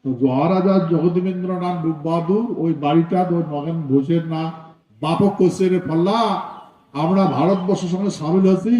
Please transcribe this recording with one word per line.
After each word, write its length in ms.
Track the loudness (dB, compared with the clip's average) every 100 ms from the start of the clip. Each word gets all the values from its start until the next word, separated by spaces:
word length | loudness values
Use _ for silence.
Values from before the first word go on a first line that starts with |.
তো 60 | -6 -2 0
মহারাজা 480 | 2 2 2 2 2 2
জগদীবেন্দ্রনাথ 840 | 2 2 0 -2 -4 -4 -4 -4 -4
ভূপ 140 | -4 -4
বাহাদুর 580 | -2 -2 0 0 0 -2
ওই 160 | -2
বাড়িটা 500 | -2 2 2 2 0
তো 120 | 0 0 -2
নগেন 280 | -6 -4 -6
ঘোষের 440 | 0 0 2 0 0
না, 260 | -4 -6 -8 -20 -20 _ _
বাপক 320 | -4 0 0 2
কোচের 420 | 0 2 0 0
ফল্লা, 400 | 0 0 0 2 0 -2 -6 -16 -20 _ _
আমরা 300 | -4 0 2
ভারতবর্ষের 640 | 2 2 2 2 0 -2 -2
সঙ্গে 220 | -2 -2
সামিল 340 | -4 0 2 4
হচ্ছি 280 | 4 2 2